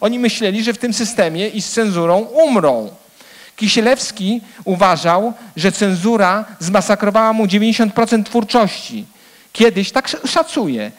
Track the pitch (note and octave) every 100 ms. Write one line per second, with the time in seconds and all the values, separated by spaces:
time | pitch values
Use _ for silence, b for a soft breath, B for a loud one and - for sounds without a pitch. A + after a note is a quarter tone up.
0 | G#3+ A#3+ A#3+ - G#3+ G3+ A3 A3+ B3 G#3
1 | A3 - F3 D#3+ G#3 G#3+ - - A3 F3
2 | E3+ F3+ A3+ C4 D#4+ A3+ D3+ A#2+ G#2 F#2
3 | _ B B B B - G#3+ A#3 A3 B3+
4 | - - F#3+ A#3 B B G3 F3 F#3+ E3
5 | E3 F3 A3+ A#3 B - F#3 - G3+ F#3
6 | G3 A#3 F#3 G3+ G#3+ G#3+ E3+ G3+ - G3+
7 | G#3 G#3+ A3 A3 G#3 G3+ A3 A3 A3 A3
8 | A3+ A3+ G3+ A#3+ A3 B3 G3+ - - A3+
9 | G3+ b b b b - A3+ F#3 G3 C4+
10 | - D#4 C4+ F4 D#4+ - F#3 A#2+ G#2+